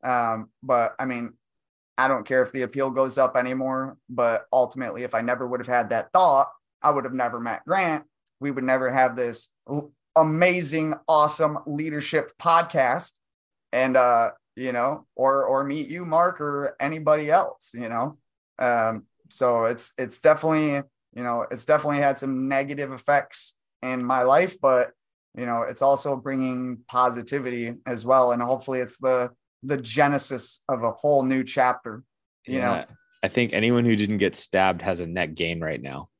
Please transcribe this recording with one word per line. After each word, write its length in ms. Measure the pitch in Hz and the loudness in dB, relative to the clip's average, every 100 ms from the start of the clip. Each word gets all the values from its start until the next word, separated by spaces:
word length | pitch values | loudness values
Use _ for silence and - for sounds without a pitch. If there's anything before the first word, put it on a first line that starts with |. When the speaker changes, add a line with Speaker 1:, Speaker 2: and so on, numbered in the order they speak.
Speaker 1:
Um, 460 | 131 123 117 113 110 _ | 0 0 0 -4 -8 _
but, 320 | 131 123 113 - | 0 2 2 -2
I 80 | 131 | -6
mean, 280 | 123 117 _ _ _ _ _ _ - | -6 -10 _ _ _ _ _ _ -2
I 100 | 131 | 0
don't 180 | 131 101 | 0 0
care 160 | 131 | 0
if 100 | 127 | 0
the 120 | 135 | -2
appeal 260 | 123 135 135 | -6 -2 -2
goes 280 | 131 135 135 | 0 0 2
up 180 | 127 127 | 2 2
anymore, 640 | 127 131 131 131 135 - _ | -2 -4 -4 -4 -6 -12 _
but 360 | 123 117 113 - | 0 0 0 0
ultimately, 520 | 127 127 131 123 92 | 2 2 -2 -10 -8
if 100 | 123 | -4
I 80 | 113 | -4
never 240 | 120 123 127 | -2 -4 -2
would 140 | 123 | -6
have 80 | 120 | 0
had 220 | 123 110 | 0 0
that 220 | 117 - | -2 2
thought, 380 | 180 180 135 139 - _ _ | 4 6 4 2 -4 _ _
I 80 | 147 | 0
would 140 | 143 | 0
have 100 | 123 | -2
never 260 | 131 120 120 | -4 -4 -4
met 260 | 117 104 - | -6 -8 -2
Grant. 400 | 190 180 151 - _ _ _ | 0 0 -2 -6 _ _ _
We 100 | 143 | -6
would 140 | 131 | -4
never 280 | 127 131 131 | 0 0 2
have 240 | 131 127 120 | 2 2 2
this 340 | 120 117 - _ - | -4 -6 -16 _ -8
l-, 220 | 143 147 _ _ - | -8 -8 _ _ 4
amazing, 800 | 160 156 180 180 156 156 156 - - | 4 4 2 2 -2 -4 -4 -4 2
awesome 520 | 156 151 156 156 151 - | 4 4 2 -2 -2 -8
leadership 640 | 147 156 147 143 156 147 _ | -6 -6 -6 -2 -2 -2 _
podcast 720 | 170 170 170 160 127 147 - _ _ _ _ _ _ | 2 4 4 2 2 0 -6 _ _ _ _ _ _
and, 240 | 120 131 127 | 0 4 4
uh, 360 | 123 120 113 - _ - | 6 4 2 -2 _ -10
you 160 | 127 | -6
know, 340 | 120 127 151 _ - | -2 -2 -4 _ 0
or, 300 | 131 139 120 | 2 2 2
or 180 | 135 | 0
meet 240 | 139 147 139 | -2 -6 -8
you, 160 | 165 175 | -10 -2
Mark, 360 | 160 175 180 | 2 2 0
or 340 | 147 143 139 - | -6 -4 -6 -4
anybody 500 | 139 156 151 151 147 | -6 -2 2 2 4
else, 420 | 170 - - - | 2 2 -8 -18
you 140 | 117 117 | -12 -8
know? 280 | 117 135 151 _ _ _ - | -4 -4 -8 _ _ _ -4
Um, 480 | 127 120 113 110 - _ _ | 0 2 0 -2 -12 _ _
so 360 | - 127 117 113 | 0 2 2 0
it's, 280 | 120 - - | -2 -10 -8
it's 220 | 127 - | -8 2
definitely, 640 | 156 151 160 156 151 139 143 _ _ | 4 4 2 0 0 -2 -6 _ _
you 100 | - | -10
know, 220 | 123 120 - | -4 -4 -4
it's 140 | 120 - | -8 2
definitely 320 | 151 147 143 | 2 2 2
had 200 | 143 139 | 2 0
some 300 | 135 131 131 | -4 -4 -2
negative 440 | 135 139 143 135 | -2 -2 -6 -8
effects 680 | 131 - 143 - - - _ _ _ | -6 2 2 0 -12 -14 _ _ _
in 200 | 127 127 | -6 -4
my 200 | 123 131 | 0 2
life, 340 | 127 147 185 - | 4 4 4 0
but, 320 | 135 127 127 _ _ _ _ - | 2 4 2 _ _ _ _ -10
you 100 | 123 | -6
know, 160 | 117 | -4
it's 200 | 117 - | -4 0
also 340 | 135 135 147 131 | 2 2 0 -4
bringing 640 | 127 135 131 127 127 120 _ | -4 -2 -2 -4 -6 -10 _
positivity 880 | 123 127 120 117 139 127 120 117 120 - | 0 0 0 -6 -6 -4 -6 -6 -8 -8
as 200 | 120 117 | -8 4
well. 260 | 131 123 | 4 6
And 80 | 120 | 2
hopefully 380 | 120 131 - 131 | 0 -2 -2 -6
it's 180 | 123 - | -6 -4
the, 320 | 131 127 123 _ _ _ | 0 0 -2 _ _ _
the 140 | 131 143 | -6 -6
genesis 840 | 113 113 143 143 - 127 - - - | -4 2 2 2 -4 -8 -10 -12 -4
of 160 | 127 | -2
a 80 | 113 | -2
whole 320 | 110 147 143 | -2 2 2
new 200 | 131 131 | 2 -2
chapter, 600 | 131 - 127 123 117 110 _ _ _ _ - | -2 0 0 0 -8 -16 _ _ _ _ -8
you 140 | 131 | -2
know? 140 | 123 | -2
Speaker 2:
Yeah. 120 | 113 - - _ _ | -2 -6 -18 _ _
I 40 | 196 | -2
think 240 | - 117 | 0 0
anyone 320 | 98 113 120 120 | 2 2 2 4
who 100 | 110 | 2
didn't 220 | 104 104 | 2 2
get 180 | 98 - | 0 -2
stabbed 460 | - 95 95 85 | -2 2 2 2
has 180 | 95 87 | -4 -4
a 60 | 85 | -6
net 300 | 87 80 78 | -4 -6 -4
gain 260 | 82 85 | -4 -4
right 200 | 80 67 | -6 -8
now. 280 | 67 67 85 _ | -10 -14 -16 _